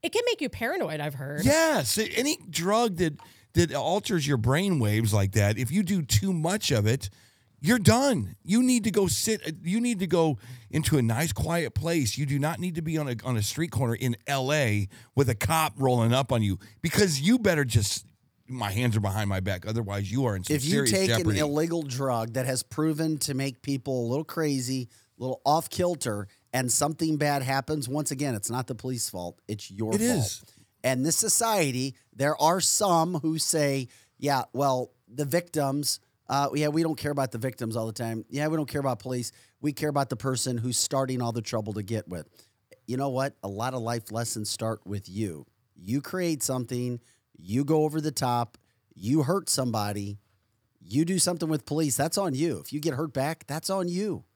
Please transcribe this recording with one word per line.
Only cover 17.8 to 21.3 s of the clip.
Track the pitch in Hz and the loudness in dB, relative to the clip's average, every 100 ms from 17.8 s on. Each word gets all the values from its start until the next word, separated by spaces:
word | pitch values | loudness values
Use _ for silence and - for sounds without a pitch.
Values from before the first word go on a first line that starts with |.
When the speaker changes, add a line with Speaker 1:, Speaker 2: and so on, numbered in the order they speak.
| 98 - - _ _ _ - | 0 -4 -8 _ _ _ -14
Speaker 2:
my | 127 104 | -6 -4
hands | 101 123 110 | 0 2 2
are | |
behind | 101 98 104 | 0 0 0
my | 95 | 0
back. | 95 92 98 | -2 -4 -4
Otherwise, | 113 101 101 98 | -4 -4 -4 -4
you | 117 | 0
are | 131 98 | 0 -2
in | |
some | 90 147 | 0 0
Speaker 3:
If | |
you | 135 | 2
Speaker 2:
serious | 208 127 | 2 4
Speaker 3:
take | 190 190 | 2 4
Speaker 2:
jeopardy. | 117 170 | 2 2